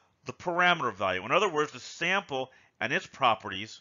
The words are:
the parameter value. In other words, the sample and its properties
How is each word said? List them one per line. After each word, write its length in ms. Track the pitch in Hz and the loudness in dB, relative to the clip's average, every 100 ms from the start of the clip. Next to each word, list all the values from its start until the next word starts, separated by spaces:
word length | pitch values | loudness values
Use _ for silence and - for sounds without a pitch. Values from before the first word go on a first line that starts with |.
| _ _ | _ _
the 80 | - | -12
parameter 600 | - 175 170 180 175 127 | -8 -4 2 4 4 0
value. 320 | 95 98 92 | 0 0 0
In 60 | 107 | 2
other 180 | 160 202 | 2 2
words, 240 | 151 151 | 0 -2
the 60 | 123 | -4
sample 720 | - - 165 196 190 - 127 - _ - | -14 -6 -2 0 -2 -4 -6 -10 _ -6
and 120 | 113 | -2
its 140 | 165 - | -2 -4
properties 760 | - 127 107 104 95 110 - | 2 4 4 0 -8 -8 -14